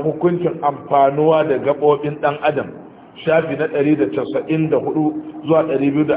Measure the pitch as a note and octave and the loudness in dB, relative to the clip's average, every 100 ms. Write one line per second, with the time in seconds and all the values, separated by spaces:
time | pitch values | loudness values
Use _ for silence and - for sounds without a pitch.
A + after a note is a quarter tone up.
0 | D3+ D#3 E3+ E3+ E3+ D#3 D3 C3+ - C#3+ | 2 0 0 0 -2 -2 -4 -4 0 4
1 | C#3 D3 D#3 D#3 D#3 B2+ C3 C#3 D3 C#3+ | 4 4 4 4 2 0 0 2 2 2
2 | D3 D3 D3 D3 D3+ C#3 F#2+ - - - | 0 -2 -2 0 -2 -2 -4 -10 -20 -20
3 | - - - D#3+ D#3+ C#3+ D3+ D3 C#3+ D3+ | -20 -8 0 0 0 -2 -2 0 2 2
4 | - - A2 - D#3 D#3+ D#3 - C3+ D#3 | 0 -2 -4 -4 -2 -2 0 0 0 0
5 | D3+ - - - C#3+ D#3+ D#3 C3+ C#3 C#3 | 0 -2 -8 -8 0 2 2 0 0 2
6 | D3+ | 0